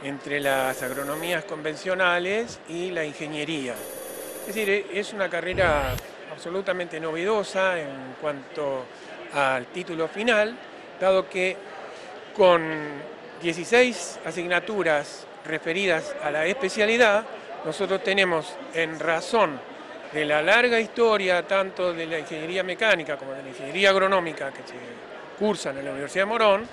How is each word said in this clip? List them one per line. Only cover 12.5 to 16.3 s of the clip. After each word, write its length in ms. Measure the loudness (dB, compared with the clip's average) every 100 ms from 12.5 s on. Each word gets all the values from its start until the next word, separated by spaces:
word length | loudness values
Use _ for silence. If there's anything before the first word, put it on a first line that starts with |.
| 8 4 -4 -6 -8 -12 -14 -16 -6
dieciséis 760 | -4 -2 4 6 6 4 -8 -8 -8
asignaturas 1000 | -6 0 0 0 0 4 2 2 -10 -16 -16 -6
referidas 680 | -4 -2 0 2 2 0 -4
a 80 | -2